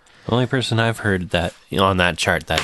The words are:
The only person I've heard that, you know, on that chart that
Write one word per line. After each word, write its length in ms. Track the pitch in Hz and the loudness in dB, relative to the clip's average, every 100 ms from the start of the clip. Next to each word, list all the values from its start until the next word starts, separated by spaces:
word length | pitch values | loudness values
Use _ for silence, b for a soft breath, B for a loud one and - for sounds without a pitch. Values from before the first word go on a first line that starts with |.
| b b - | b b -2
The 60 | |
only 140 | 117 123 | 0 0
person 320 | 135 113 113 | -2 0 0
I've 220 | 113 113 | 0 0
heard 300 | 107 95 85 | -2 -2 -2
that, 220 | 87 85 - _ | -2 -4 -6 _
you 100 | 85 | 0
know, 60 | 95 | 2
on 100 | 92 | 4
that 200 | 87 80 | 2 0
chart 300 | - 82 - | -2 -2 -2
that 140 | 82 | -4